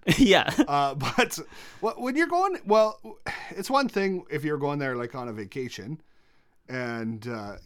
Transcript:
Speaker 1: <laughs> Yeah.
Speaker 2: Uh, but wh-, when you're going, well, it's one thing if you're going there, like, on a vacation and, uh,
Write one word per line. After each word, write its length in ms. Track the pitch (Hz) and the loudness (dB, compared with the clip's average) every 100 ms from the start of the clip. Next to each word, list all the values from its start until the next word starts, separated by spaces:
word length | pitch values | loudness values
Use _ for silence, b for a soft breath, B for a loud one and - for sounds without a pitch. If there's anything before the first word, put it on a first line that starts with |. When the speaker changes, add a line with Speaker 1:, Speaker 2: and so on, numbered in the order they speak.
Speaker 1:
<laughs> 140 | - - | 2 6
Yeah. 300 | 214 175 - - 294 | 8 8 6 2 2
Speaker 2:
Uh, 280 | 143 139 139 | 4 2 0
but 440 | - - 240 - - B B B | -2 2 0 0 -12 B B B
wh-, 180 | 214 - | -6 -4
when 160 | 247 269 | -2 0
you're 120 | 330 | 2
going, 320 | 349 381 349 196 | 2 2 -2 2
well, 340 | 214 214 - 220 - - B B | 4 4 0 -16 -12 -10 B B
it's 180 | 185 196 | -10 0
one 180 | 277 269 | 2 2
thing 360 | 202 196 185 - | 0 0 -2 -4
if 140 | 147 | -4
you're 140 | 151 147 | -2 -2
going 220 | 143 143 | -2 -2
there, 160 | 135 123 | -2 -2
like, 200 | 120 131 | -4 -6
on 120 | 120 | -8
a 60 | |
vacation 680 | 107 98 139 127 - 101 156 - _ _ _ _ _ - | -8 -8 -8 -8 -10 -10 -12 -14 _ _ _ _ _ -10
and, 600 | 127 123 117 113 110 117 | -8 -6 -6 -6 -6 -8
uh, 280 | 113 101 95 | -8 -10 -12